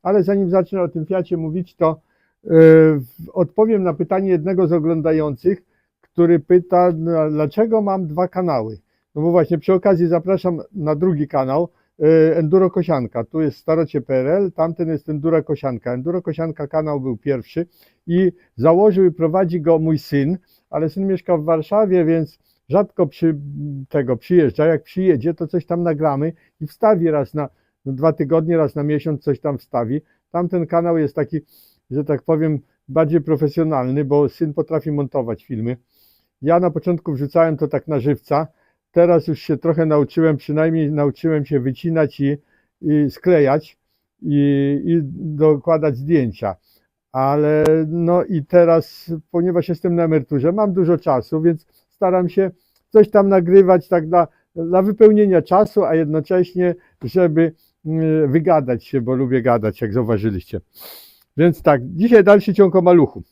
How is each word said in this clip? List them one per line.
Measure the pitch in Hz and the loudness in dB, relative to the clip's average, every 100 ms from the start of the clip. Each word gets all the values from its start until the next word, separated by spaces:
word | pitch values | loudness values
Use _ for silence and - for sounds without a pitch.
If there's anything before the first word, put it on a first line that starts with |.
Ale | - 202 | 0 0
zanim | 175 202 190 | 0 0 0
zacznę | 190 175 190 | 0 -2 -4
o | 175 | -4
tym | 170 156 | -4 -4
Fiacie | 185 175 170 | -4 -4 -6
mówić, | 160 165 180 _ | -4 -8 -10 _
to, | 160 160 _ _ _ _ | -2 -2 _ _ _ _
y, | - | 0
w-, | 165 160 160 160 151 127 _ 165 | 6 8 8 6 2 -6 _ -12
odpowiem | 185 175 - 220 214 | -4 -4 0 0 2
na | 185 | -2
pytanie | 151 165 190 196 | -4 -4 -2 0
jednego | 180 160 185 175 | -2 -2 -2 0
z | |
oglądających, | 170 156 165 156 160 151 139 175 196 _ _ _ _ | 0 0 -2 0 0 -2 -2 -4 -4 _ _ _ _
który | _ - 170 170 | _ 0 2 2
pyta, | - 180 175 180 180 | 4 0 2 2 2
na-, | 160 165 165 156 | 0 -4 -2 -2
dlaczego | 151 151 - 226 220 | -2 -4 -2 0 0
mam | 202 190 175 | -2 -4 -6
dwa | 151 180 | -4 -4
kanały. | 185 180 135 110 107 _ _ _ 151 | -4 -4 -4 -6 -12 _ _ _ -4
No | |
bo | 160 | 0
właśnie, | 175 156 170 | 2 0 -2
przy | - | 0
okazji | 185 202 180 175 | 0 2 2 2
zapraszam | 165 175 190 185 165 - | 0 -2 -2 -2 -6 -10
na | 202 151 151 | -8 -4 -2
drugi | 185 156 147 | 0 -2 -2
kanał, | 143 131 139 170 _ _ _ | -2 -2 -2 -4 _ _ _
y, | 156 160 160 160 | 4 4 4 2
Enduro | 156 185 185 | 2 2 2
Kosianka. | 180 170 160 120 117 | 0 -2 -2 -2 -6
Tu | 113 160 | -6 -4
jest | 156 - | -4 -4
Starocie | - 160 156 147 | -4 -2 -2 -4
P | 120 | -2
R | 131 131 | -2 0
L, | 180 196 | 0 -2
tamten | 175 165 165 165 | -2 -4 -4 -6
jest | 156 - | -6 -6
Enduro | 151 156 160 | -4 0 0
Kosianka. | 151 147 139 120 123 | -2 -6 -4 -6 -6
Enduro | 123 139 175 | -6 -6 -6
Kosianka | 170 156 165 156 143 | -6 -6 -8 -8 -6
kanał | 160 156 143 | -4 -4 -4
był | 131 113 | -6 -6
pierwszy | 143 131 110 - 170 _ _ _ - | -4 -6 -6 -8 -8 _ _ _ -2
i | 175 185 175 _ - | 0 0 -2 _ -2
założył | 139 175 214 185 185 | 2 4 4 4 0
i | |
prowadzi | 160 160 175 185 175 | 0 -2 0 -2 -2
go | 156 165 | 0 0
mój | 160 156 | 0 -2
syn, | - 143 139 180 _ _ _ | -2 -2 -2 -4 _ _ _
ale | 151 160 | -6 -6
syn | 175 196 | -4 -4
mieszka | 185 - 170 | -4 -2 -4
w | |
Warszawie, | 151 160 156 208 214 180 160 | 0 -2 0 -2 2 2 2
więc | 165 151 _ _ _ _ | 0 -2 _ _ _ _
rzadko | 165 202 - 180 | -2 -2 -2 -4
przy-, | - 165 151 143 143 147 139 135 | -2 -2 -2 -8 -12 -10 -10 -6
tego | 147 127 120 | -4 -2 -4
przyjeżdża. | - 180 147 - 156 | 0 2 2 0 0
Jak | 156 | 0
przyjedzie, | _ - 190 147 139 | _ -4 0 0 0
to | 165 160 | -6 -6
coś | 175 - | -6 -6
tam | 170 | -4
nagramy | 170 151 156 139 156 160 _ _ | -4 -2 -2 -2 -4 -8 _ _
i | 151 | -14
wstawi | _ 220 202 165 | _ 0 2 0
raz | 151 135 | -2 -4
na, | 147 147 _ _ _ 135 | -6 -10 _ _ _ -12
na | |
dwa | 131 160 | -2 -2
tygodnie, | 156 143 165 160 170 | -2 -2 0 0 -2
raz | 147 151 | -2 -4
na | |
miesiąc | 147 151 160 143 | -4 -4 -4 -6
coś | - 135 | -4 -4
tam | 151 131 | -4 -8
wstawi. | _ 127 113 143 _ _ _ | _ -6 -4 -6 _ _ _
Tamten | 170 175 185 160 | -6 -4 -4 -2
kanał | 170 170 170 | -2 -2 -2
jest | 147 - | -2 -4
taki, | 143 156 - _ _ _ _ | -6 -6 -10 _ _ _ _
że | 127 | -8
tak | 147 147 | -4 -6
powiem, | - 160 156 147 _ _ - | -2 -2 -2 -4 _ _ -6
bardziej | 135 156 165 | -2 0 0
profesjonalny, | 147 147 151 180 160 147 127 135 143 | 0 -2 -2 -2 -2 -2 -2 -2 0
bo | 143 143 | 0 0
syn | - 160 | -2 -6
potrafi | 147 156 160 160 | -4 -4 -4 -4
montować | 147 139 143 117 110 _ | -6 -4 -6 -6 -8 _
filmy. | 120 113 123 _ _ _ _ _ _ | -8 -6 -8 _ _ _ _ _ _
Ja | 139 170 | 0 0
na | 180 | 0
początku | 156 - 170 - | -4 -4 -4 -4
wrzucałem | 139 143 170 165 151 | -6 -2 0 0 0
to | 151 | -4
tak | - - | -4 -4
na | 147 | -4
żywca, | 127 143 _ 147 160 _ _ _ _ | -2 -4 _ -4 -4 _ _ _ _
teraz | - 175 170 - | 2 4 2 0
już | 151 | -8
się | - 143 | -4 -4
trochę | 170 160 160 | -2 -2 0
nauczyłem, | 151 143 - 160 147 | 0 0 0 0 0
przynajmniej | - 151 160 160 147 | -4 -2 0 0 -2
nauczyłem | 151 143 - 165 156 139 | -2 -2 -2 -4 -2 -2
się | 147 | -2
wycinać | 127 131 175 160 147 - | -4 -6 -4 -2 -2 -2
i, | 139 143 _ _ _ _ | -4 -4 _ _ _ _
i | 156 151 147 | -2 0 0
sklejać | - 185 175 139 143 - _ _ _ _ _ | -2 0 2 2 0 -4 _ _ _ _ _
i, | 160 147 143 139 139 143 - | -2 0 2 0 0 -2 -2
i | 165 143 - 160 151 | -2 -2 -8 -10 0
dokładać | 156 147 170 160 156 123 | 2 2 0 0 0 -4
zdjęcia. | 139 165 123 95 104 92 _ _ _ _ _ | 0 0 0 -4 -8 -8 _ _ _ _ _
Ale | 131 135 147 151 151 156 160 156 | -4 -2 0 0 2 2 2 0
no | 170 170 175 | -2 0 0
i | - 170 143 | 0 -4 2
teraz, | 180 170 165 - - - 165 - | 4 6 4 0 -16 -12 -12 -6
ponieważ | 170 175 175 156 | -4 0 -2 -4
jestem | 165 185 170 | -4 -2 -2
na | |
emeryturze, | 165 156 135 143 143 | 0 0 -2 -2 0
mam | 196 208 | 0 -2
dużo | 185 170 170 | 0 0 0
czasu, | - 131 107 160 | 0 -2 -2 0
więc | 160 160 _ _ _ | 0 -2 _ _ _
staram | _ 190 185 180 | _ 0 0 0
się | 185 190 185 _ _ _ | -2 -2 -4 _ _ _
coś | 220 214 | 4 4
tam | 214 196 | 4 4
nagrywać | 190 175 190 185 185 - | 2 4 4 6 2 2
tak | 175 156 | -2 0
dla, | 175 160 _ _ - | 0 0 _ _ -10
dla | 165 185 | -2 0
wypełnienia | 196 208 214 214 208 180 | 0 4 6 6 4 2
czasu, | - 190 208 208 | 2 2 2 0
a | 175 160 | 0 0
jednocześnie, | 156 156 151 185 180 180 180 175 _ _ | 0 -4 -2 -2 -2 0 -2 -2 _ _
żeby, | 127 180 175 156 165 160 _ _ 156 | -4 0 2 2 0 -2 _ _ -6
mm, | 160 160 156 147 | -4 0 0 2
wygadać | 170 156 160 127 120 - | 0 2 0 0 -6 -4
się, | 139 | -6
bo | 117 131 | -2 -2
lubię | 131 131 | 0 0
gadać, | 123 117 107 - | 0 0 -2 -4
jak | 113 | -4
zauważyliście. | 107 113 110 110 95 - 95 _ - - - - _ _ - | -4 -2 -2 -2 -6 -8 -14 _ -20 -20 -20 -20 _ _ 0
Więc | 170 156 | 0 2
tak, | - 143 127 | 2 0 -2
dzisiaj | 160 226 233 | -2 4 6
dalszy | 190 202 202 | 8 4 4
ciąg | 196 196 190 | 2 4 4
o | |
Maluchu. | 175 175 139 - - | 4 4 4 -2 -20